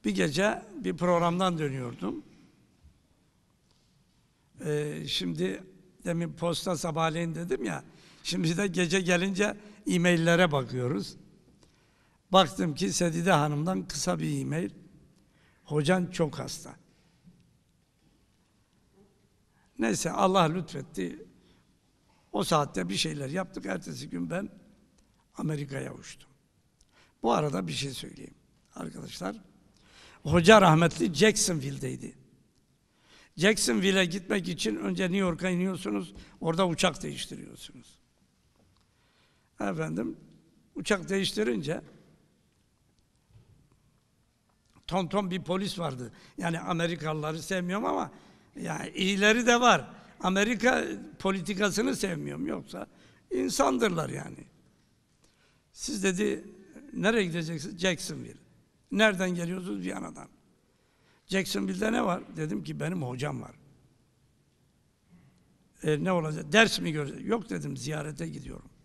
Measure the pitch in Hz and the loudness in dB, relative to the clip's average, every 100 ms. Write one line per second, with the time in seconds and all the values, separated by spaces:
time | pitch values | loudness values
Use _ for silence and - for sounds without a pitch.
0 | 208 190 170 139 208 233 - 349 185 175 | -2 0 0 2 0 0 -8 -8 -6 -2
1 | 175 175 170 175 190 165 147 131 123 123 | 2 4 4 2 0 0 -4 -4 -8 -6
2 | 185 320 - - - _ _ _ - _ | -8 -8 -14 -20 -20 _ _ _ -20 _
3 | _ _ _ _ _ _ _ _ _ _ | _ _ _ _ _ _ _ _ _ _
4 | _ _ _ _ _ - 156 147 147 156 | _ _ _ _ _ -10 -4 -2 -2 -6
5 | 151 - 180 156 185 196 - - - _ | -4 -2 -2 -2 -2 -4 -12 -20 -20 _
6 | 185 170 170 147 170 160 196 165 175 160 | -4 -2 -4 -2 -2 -2 -2 -2 -2 0
7 | 160 160 170 160 175 - 202 147 - - | 0 0 -4 -4 -4 -2 -2 -4 -8 -20
8 | - - - 180 160 170 202 165 175 190 | -20 -12 -4 0 2 2 0 2 2 2
9 | 180 175 190 190 208 208 - - - 180 | 4 2 2 0 0 -2 -14 -8 0 4
10 | 175 175 165 170 180 143 120 127 123 185 | 6 6 6 6 6 4 -2 -2 -2 -2
11 | - - - - _ _ _ _ _ _ | -6 -12 -20 -20 _ _ _ _ _ _
12 | _ _ _ 190 180 - 180 139 196 - | _ _ _ 6 6 2 -2 0 -2 2
13 | 175 165 170 160 151 147 165 190 180 147 | 0 2 4 4 4 0 -2 -4 -6 -4
14 | 180 170 160 143 135 156 190 - - - | -2 -2 -2 -2 -2 -4 -6 -10 -20 -20
15 | - _ _ _ _ _ - 147 147 185 | -20 _ _ _ _ _ -4 0 2 2
16 | 180 - 156 - 135 - - - _ _ | 0 0 -2 -2 -10 -10 -14 -20 _ _
17 | _ _ - _ _ _ _ _ _ _ | _ _ -20 _ _ _ _ _ _ _
18 | _ _ _ _ _ _ _ _ _ 190 | _ _ _ _ _ _ _ _ _ _
19 | 202 _ _ _ _ _ _ - 226 190 | -20 _ _ _ _ _ _ -2 0 0
20 | 165 - 190 190 160 175 151 143 - - | -2 2 4 6 4 2 -6 -10 -10 -8
21 | 175 311 - - _ _ _ _ _ _ | -8 -8 -18 -20 _ _ _ _ _ _
22 | _ _ _ - - 160 139 - 180 190 | _ _ _ -4 2 2 2 -4 -4 -2
23 | 160 147 135 175 185 - 196 185 151 135 | -2 -4 -6 -6 -6 -10 -6 -6 -6 -12
24 | 147 87 87 170 208 - - - _ _ | -8 -6 -4 -6 -8 -14 -20 -20 _ _
25 | _ _ _ - 151 151 143 135 131 117 | _ _ _ -6 -4 -4 -6 -8 -10 -12
26 | - - - _ _ _ _ _ _ _ | -18 -20 -20 _ _ _ _ _ _ _
27 | _ _ 226 214 151 165 175 127 139 127 | _ _ 2 2 2 -2 -4 -6 -6 -8
28 | - - - - _ _ _ - - - | -14 -14 -20 -20 _ _ _ -12 -12 -12
29 | - - 180 220 - _ _ _ _ - | -14 -10 -10 -10 -18 _ _ _ _ -20
30 | - - 143 170 165 220 185 156 170 - | -20 -10 2 6 10 10 10 8 6 2
31 | 202 143 214 214 - 165 131 139 131 127 | -2 4 4 4 0 -2 -4 -6 -8 -8
32 | - - - _ _ _ _ _ _ _ | -12 -16 -20 _ _ _ _ _ _ _
33 | _ - - - 185 214 - 226 190 190 | _ -20 -20 2 4 4 2 4 4 4
34 | 175 196 - 214 175 175 220 208 202 180 | 2 0 -2 -2 -2 -2 -2 -2 -2 0
35 | 185 190 185 165 185 175 190 185 208 208 | 0 2 0 0 -2 0 0 -2 -4 -4
36 | 170 - - - 165 165 185 160 185 139 | -4 -14 -20 -6 -2 2 2 4 0 0
37 | 151 139 - - - - - 127 - _ | -8 -8 -10 -12 -14 -18 -20 -20 -20 _
38 | _ _ _ _ _ _ _ _ _ _ | _ _ _ _ _ _ _ _ _ _
39 | _ _ _ _ _ _ 202 165 160 160 | _ _ _ _ _ _ -4 -2 -4 -4
40 | - 320 - - _ _ _ - - 202 | -4 -8 -18 -20 _ _ _ -10 -2 -2
41 | 156 196 185 - 220 226 143 165 - - | 0 -2 -2 -2 -2 -2 -4 -8 -10 -20
42 | - _ _ _ _ _ _ _ _ _ | -20 _ _ _ _ _ _ _ _ _
43 | _ _ _ - _ - _ _ _ _ | _ _ _ -20 _ -20 _ _ _ _
44 | _ _ _ _ _ _ _ - - 180 | _ _ _ _ _ _ _ -20 -4 -2
45 | 165 196 196 185 151 185 196 - 160 127 | 0 -2 -2 -4 -2 -2 -2 -4 -6 -6
46 | 120 - - - 170 165 185 170 170 165 | -12 -14 -18 -6 -4 -4 -2 0 0 -2
47 | 151 156 151 160 - 190 180 196 262 285 | -4 -4 -4 -6 -4 -4 -2 -2 -2 -2
48 | - - - - _ - - - - - | -4 -10 -20 -20 _ -10 -8 -6 -8 0
49 | 185 196 208 226 240 240 247 175 110 - | 0 4 6 6 6 6 8 6 2 -18
50 | - - 185 190 208 233 240 254 - 202 | -20 -4 0 2 2 4 4 4 0 -6
51 | - - 190 196 165 190 208 196 254 233 | -10 -6 -2 -2 -2 0 0 2 0 0
52 | 190 160 143 143 160 151 - 180 - - | -4 -4 -6 -6 -4 -6 -8 -14 -14 -16
53 | - _ _ - 185 - 277 262 226 165 | -20 _ _ -2 0 2 2 4 2 2
54 | 143 - - - - _ _ _ _ _ | -4 -6 -10 -14 -20 _ _ _ _ _
55 | _ _ _ _ _ _ _ - - 208 | _ _ _ _ _ _ _ -12 -8 -2
56 | 190 180 208 - - - - - - - | 0 2 0 -2 -8 -20 -20 -20 -14 0
57 | 180 226 185 170 160 165 175 202 185 170 | 2 2 0 -2 -4 -6 -8 -2 0 0
58 | - 143 117 - _ _ _ _ _ 196 | -6 -10 -12 -16 _ _ _ _ _ 2
59 | 220 185 185 175 170 185 180 202 180 - | 4 4 -2 -2 -4 -6 -6 -6 -6 -6
60 | - - - _ _ _ _ _ _ _ | -10 -12 -18 _ _ _ _ _ _ _
61 | _ _ _ 190 - 202 190 185 220 233 | _ _ _ -2 0 -2 -2 -2 0 2
62 | 226 175 - 160 156 208 151 151 151 180 | 0 -2 -6 -8 -6 -6 -6 -6 -4 -4
63 | 127 123 147 131 113 - - - _ _ | -6 -4 -6 -6 -10 -18 -20 -20 _ _
64 | _ _ _ _ _ _ _ _ _ _ | _ _ _ _ _ _ _ _ _ _
65 | _ - - _ _ _ _ _ 151 151 | _ -20 -20 _ _ _ _ _ 0 0
66 | 170 180 156 156 156 196 220 - 170 151 | 2 0 0 -6 4 6 6 4 -2 -2
67 | 139 - - 226 - 185 147 139 123 151 | -6 -8 -4 -4 -2 -6 -6 -6 -6 -6
68 | 151 151 165 147 131 - - - | -6 -8 -10 -10 -12 -14 -16 -20